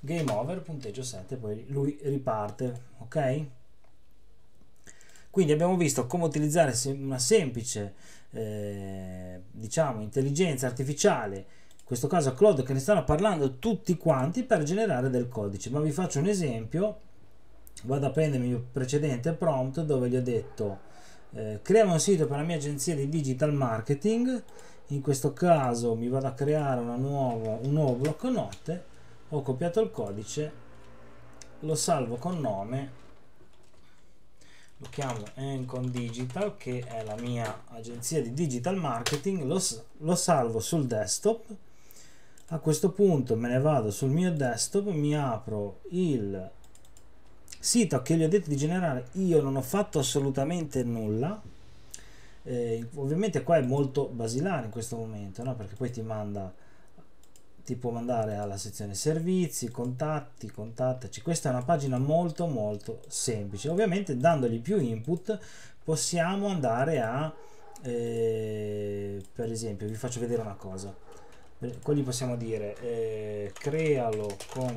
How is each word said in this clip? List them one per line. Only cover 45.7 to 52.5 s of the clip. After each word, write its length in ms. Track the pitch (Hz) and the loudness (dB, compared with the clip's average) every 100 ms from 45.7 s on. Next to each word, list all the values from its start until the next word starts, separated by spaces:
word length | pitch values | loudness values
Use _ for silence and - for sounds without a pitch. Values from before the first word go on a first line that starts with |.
| 95 - | -6 -6
il 600 | 175 180 131 101 98 92 - - - - - - - - - - - | 0 2 2 0 -4 -6 -12 -18 -18 -18 -16 -18 -18 -18 -16 -16 -6
sito 460 | - 240 202 135 | 2 4 6 2
che 120 | - 165 | 4 4
gli 80 | |
ho 60 | 160 | 6
detto 200 | 202 151 | 4 4
di 60 | 143 | 0
generare, 520 | 151 180 175 127 123 | 2 2 2 0 -4
io 280 | 180 190 160 | 0 6 6
non 140 | 139 135 | 6 0
ho 80 | |
fatto 340 | 131 196 208 156 | 0 0 2 2
assolutamente 840 | 131 147 139 135 139 175 156 131 | 2 2 2 0 0 0 0 0
nulla, 580 | 120 113 107 110 139 214 - - - - - - - - - - | 0 0 0 0 0 -2 -10 -16 -16 -16 -14 -14 -14 -16 -16 -14
eh, 400 | - | -6